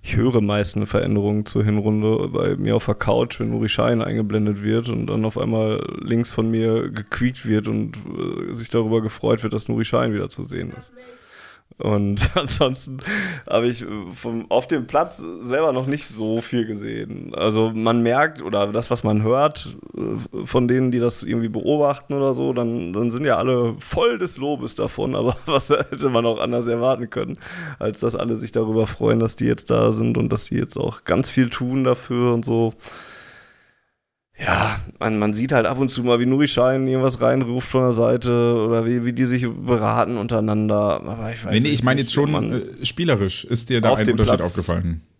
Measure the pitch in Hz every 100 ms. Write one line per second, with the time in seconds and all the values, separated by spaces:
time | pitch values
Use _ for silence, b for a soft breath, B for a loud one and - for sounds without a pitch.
0 | - - 120 123 101 104 101 104 104 98
1 | - 104 101 107 104 107 107 104 107 107
2 | 107 110 95 87 90 95 104 110 - 107
3 | - 117 123 - 113 113 110 - 117 117
4 | 107 110 104 107 104 101 104 110 120 113
5 | 110 110 110 - 110 110 110 107 - -
6 | - 117 117 - 113 113 113 113 - 107
7 | 104 - 123 127 113 107 107 107 107 107
8 | 98 - 87 - - 117 113 120 110 113
9 | 110 - 110 113 110 110 - 113 113 120
10 | 120 104 95 - - - 87 - - 247
11 | 247 240 B B B B _ - - 104
12 | 101 101 - 180 143 - 135 131 - 131
13 | B 208 190 156 - 113 120 117 113 104
14 | 92 - 120 113 95 113 127 156 120 165
15 | 127 - 82 87 123 135 160 127 131 147
16 | - 110 110 113 - 123 110 104 110 110
17 | 104 107 - - 107 110 113 110 113 120
18 | 117 127 156 147 87 104 101 110 120 123
19 | 117 107 110 127 151 151 - - - -
20 | 110 107 113 - - 131 123 127 127 123
21 | 120 - - 117 113 107 - 147 143 139
22 | - 139 139 127 135 123 120 117 87 98
23 | 120 120 147 101 127 123 120 110 - -
24 | 233 208 180 - 143 139 120 - 110 -
25 | 131 104 113 127 - 139 - 143 - 135
26 | 143 120 117 120 107 120 120 117 127 123
27 | 120 - - - B 175 160 135 110 110
28 | 120 117 117 113 110 - 110 110 107 -
29 | 113 113 113 - 117 117 - 113 113 110
30 | 117 120 117 - - 123 - - - -
31 | - 90 139 - 123 - 123 135 127 123
32 | - 123 123 117 117 113 113 - B B
33 | B B B B B B B B B B
34 | _ _ _ - - 90 107 104 - -
35 | 113 110 104 104 131 135 107 131 135 131
36 | 120 120 123 135 147 - 127 135 131 131
37 | 131 120 120 131 120 123 - 131 127 113
38 | 117 120 113 120 120 117 110 113 113 123
39 | 120 120 127 123 123 113 120 120 107 113
40 | 104 117 113 117 107 107 107 104 104 64
41 | 50 113 110 - 95 101 143 139 123 135
42 | 123 143 147 147 110 120 - - 127 -
43 | 175 113 98 - - 117 - 120 110 104
44 | 110 110 110 95 87 95 85 87 87 82
45 | -